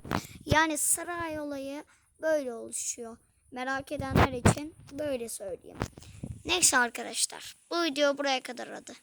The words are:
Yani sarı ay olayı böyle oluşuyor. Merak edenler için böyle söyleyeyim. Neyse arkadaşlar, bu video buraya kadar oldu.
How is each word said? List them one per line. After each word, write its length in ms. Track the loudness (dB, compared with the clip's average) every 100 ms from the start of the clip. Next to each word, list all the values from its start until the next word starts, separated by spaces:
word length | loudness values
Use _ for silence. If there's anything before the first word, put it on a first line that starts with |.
| 2 -4 -4 -10 2
Yani 320 | 4 4 2
sarı 340 | 2 0 -2
ay 280 | -4 -4 -4
olayı 440 | -6 -6 -8 -10 -12 _ _ _
böyle 320 | 2 2 2
oluşuyor. 640 | -6 -8 -6 -6 -6 -10 -14 _ _ _
Merak 400 | -6 -2 -2 -4
edenler 400 | -4 2 4 4
için 420 | 6 4 4 0 -12 -12
böyle 360 | -6 -2 -2 -4
söyleyeyim. 500 | -8 -8 -10 -12 -8 -8 -8 -20 -14 -12 -8
Neyse 340 | 0 4 6 6
arkadaşlar, 800 | 4 0 -6 -2 -4 -4 -14 -16 _
bu 120 | 0
video 360 | 0 4 2 2
buraya 240 | 0 -2
kadar 240 | -4 -10 -10
oldu. 260 | -12 -14 -18